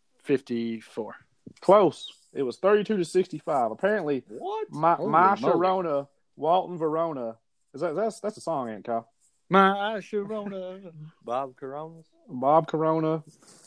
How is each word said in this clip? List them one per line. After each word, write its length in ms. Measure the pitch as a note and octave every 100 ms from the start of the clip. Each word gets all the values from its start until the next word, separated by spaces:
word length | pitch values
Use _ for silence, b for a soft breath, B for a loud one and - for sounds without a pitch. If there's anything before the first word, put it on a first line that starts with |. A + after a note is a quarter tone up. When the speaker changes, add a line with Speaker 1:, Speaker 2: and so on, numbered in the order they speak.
| _ _
Speaker 1:
fifty-four. 920 | - C3+ - A#2+ A#2 A2+ - - G#2 - _ _ - -
Speaker 2:
Close. 520 | - G3+ F3 - - - _
It 100 | -
was 160 | C3 -
thirty-two 380 | F#3 G#3+ G3+ G#3+
to 80 |
sixty-five. 680 | D#3+ F#3 F#3+ D3+ - D3 A2+
Apparently, 540 | G#2+ F#3+ G#3+ D3+ C3+ -
Speaker 3:
What? 420 | A2+ F#4 G#4+ G#4+
Speaker 2:
my, 240 | D3 D#3+
Speaker 1:
Holy 160 | E3+ -
Speaker 2:
my 240 | D#3 F#3 G3+
Speaker 1:
moly. 140 | A3
Speaker 2:
Sharona, 540 | E3+ F3+ F#3+ E3+ C#3+ C#3 _ _ -
Walton 420 | D3 F3+ E3+ F3
Verona. 580 | D#3 D#3+ E3+ C#3+ A#2 G#2+ _ _ _
Is 60 | C3+
that, 140 | E3+
that's, 260 | D3+ A3 -
that's 160 | G#3 G#3+
a 40 |
song, 280 | - D3+ A#2+
ain't 120 | G#2+
it, 40 |
Kyle? 240 | A#2+ A2+ A2+ _ _ _ -
Speaker 1:
My 520 | F#3 F#3+ G3+ G#3 A3
Sharona. 920 | - G#3+ G3+ G#3+ G3+ F#3+ F#3 F#3 F#3+ D#3+ D#3 _
Speaker 3:
Bob 320 | - B2 C#3 B2+
Coronas? 500 | C3+ C#3 D#3+ E3 - _ A#3+
Speaker 2:
Bob 380 | C3+ C3 D#3+ D#3+
Corona. 540 | D#3 D#3+ D#3+ D#3+ D#3+ - - _ -